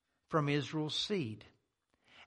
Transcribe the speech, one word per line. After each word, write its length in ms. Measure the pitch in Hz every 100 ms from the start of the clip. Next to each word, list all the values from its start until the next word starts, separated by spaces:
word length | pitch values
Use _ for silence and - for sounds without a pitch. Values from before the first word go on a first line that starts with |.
| _ _ _
from 180 | 160 143
Israel's 480 | 143 131 156 151 -
seed. 480 | - 208 120 107 - _ _ _ _ _ _ -